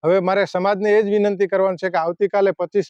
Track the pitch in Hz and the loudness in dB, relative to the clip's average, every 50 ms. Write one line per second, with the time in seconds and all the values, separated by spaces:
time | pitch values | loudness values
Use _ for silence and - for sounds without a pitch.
0 | - 156 180 196 175 185 190 196 196 165 - 185 180 196 208 190 202 214 208 214 | 0 2 0 2 2 0 0 0 -2 -2 -2 -2 0 0 -2 0 0 2 2 2
1 | 226 202 202 208 202 208 202 180 202 180 - 190 190 190 185 165 - 190 175 180 | 2 2 0 0 0 0 0 -2 -2 -2 0 0 0 0 -2 -2 -6 -4 -2 -2
2 | 160 170 175 _ 208 190 - 202 196 196 180 _ 180 160 _ 202 180 - | -2 -2 -2 _ -2 -2 0 2 0 0 0 _ -6 -4 _ -4 -4 -2